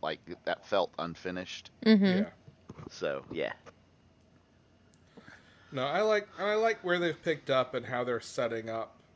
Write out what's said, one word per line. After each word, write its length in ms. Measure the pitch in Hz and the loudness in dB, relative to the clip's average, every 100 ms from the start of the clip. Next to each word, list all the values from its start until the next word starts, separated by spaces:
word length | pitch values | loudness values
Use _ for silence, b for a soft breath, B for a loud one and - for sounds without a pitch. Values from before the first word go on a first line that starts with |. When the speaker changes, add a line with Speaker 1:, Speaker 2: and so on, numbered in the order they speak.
Speaker 1:
like, 160 | 76 80 - 87 | -4 -6 -8 -8
that 220 | - 85 - | -4 -4 0
felt 260 | 101 87 - | 0 0 -2
unfinished. 720 | 85 80 92 90 92 - - - 220 | -8 -6 -8 -8 -8 -12 -14 -2 4
Speaker 2:
Mm-hmm. 180 | 214 | 6
Speaker 3:
Yeah. 200 | 196 185 208 - - - - - - | 6 2 0 -6 -20 -20 -20 -18 -16
Speaker 1:
So, 340 | - 82 69 - | -6 -4 -4 -6
yeah. 220 | 80 60 - - - _ _ _ _ _ _ _ _ _ _ _ _ _ B B B B B B | -4 -4 -6 -16 -20 _ _ _ _ _ _ _ _ _ _ _ _ _ B B B B B B
Speaker 3:
No, 120 | 139 | -4
I 180 | 135 170 | 0 2
like, 260 | 220 208 208 - | 4 2 0 -4
I 160 | 196 | 0
like 280 | 214 226 214 | 4 2 2
where 140 | 180 175 | 0 2
they've 220 | 175 156 | 2 0
picked 280 | 170 147 - | -2 -2 2
up 240 | 131 127 | 2 2
and 100 | 127 123 | -2 -2
how 180 | 127 | -2
they're 160 | 123 117 | 0 -2
setting 480 | - - 120 113 113 | -2 -2 0 -2 -4
up. 240 | 113 110 - - | -6 -6 -12 -20